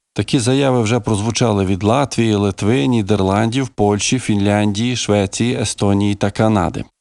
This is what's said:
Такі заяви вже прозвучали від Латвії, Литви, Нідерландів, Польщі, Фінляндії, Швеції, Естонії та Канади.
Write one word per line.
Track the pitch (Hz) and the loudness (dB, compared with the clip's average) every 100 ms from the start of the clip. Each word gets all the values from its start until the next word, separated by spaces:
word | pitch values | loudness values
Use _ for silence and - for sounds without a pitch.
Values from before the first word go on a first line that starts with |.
| _ | _
Такі | - 107 147 | -6 -2 0
заяви | 113 135 139 127 | 0 0 2 2
вже | 107 120 | 2 0
прозвучали | 110 104 110 107 117 101 | 0 -2 -2 0 0 2
від | 95 95 | 0 0
Латвії, | 101 127 135 - 113 | 2 2 0 0 0
Литви, | 104 101 - 101 131 139 | 2 0 0 0 0 2
Нідерландів, | 117 98 104 95 101 113 127 131 | 0 0 0 2 2 0 -2 -4
Польщі, | - 104 104 - 131 | -2 0 0 0 -2
Фінляндії, | - 104 101 104 104 101 123 120 | -2 0 2 2 0 0 -2 -2
Швеції, | - 104 95 - 117 127 | 0 0 0 -2 -2 -2
Естонії | 113 - 104 101 101 | -4 -2 0 2 0
та | 101 101 | 0 -2
Канади. | - 110 107 82 - - _ | 0 2 2 0 -4 -10 _